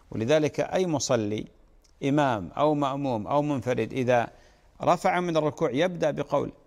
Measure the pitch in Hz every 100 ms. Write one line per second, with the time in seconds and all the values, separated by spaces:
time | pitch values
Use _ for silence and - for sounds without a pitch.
0 | - 107 113 156 - - - 180 180 151
1 | - 120 104 107 - - - _ _ -
2 | 139 147 139 110 85 - 151 147 139 139
3 | 139 113 104 143 147 135 123 120 110 135
4 | 123 120 - - - _ _ - 139 170
5 | 190 175 175 160 151 - 156 131 185 170
6 | 156 143 139 143 120 -